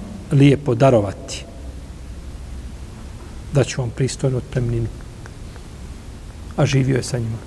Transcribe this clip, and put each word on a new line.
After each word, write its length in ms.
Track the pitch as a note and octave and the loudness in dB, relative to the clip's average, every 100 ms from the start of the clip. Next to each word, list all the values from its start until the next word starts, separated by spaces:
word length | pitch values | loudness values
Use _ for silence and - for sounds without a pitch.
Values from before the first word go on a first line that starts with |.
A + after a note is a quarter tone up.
| - - - | -12 -12 2
lijepo 440 | C#3 C#3+ C3 - A#2 | 8 10 8 4 6
darovati. 720 | C3+ A#2+ G2+ - - - - - - - - - - - - - - - - - - - - - - - - | 8 8 4 -4 -10 -10 -10 -12 -12 -12 -12 -14 -12 -12 -12 -12 -10 -10 -10 -12 -12 -12 -12 -12 -12 -12 -2
Daću 280 | C#3 - - | 2 2 0
vam 80 | A#2+ | -4
pristojnu 480 | - C3 - C#3 B2+ | -2 -2 0 0 0
otpremninu. 500 | - C3 A#2 A#2 A2+ - - - - - - - - - - - - - - - - - | -2 -2 0 0 -2 -6 -14 -14 -14 -14 -14 -12 -14 -14 -14 -14 -14 -14 -14 -14 -10 0
A 80 | C#3+ | 4
živio 320 | C3+ C3 B2+ | 4 4 2
je 60 | |
sa 140 | - B2 | 0 -2
njima. 200 | A2+ A2+ | -2 -4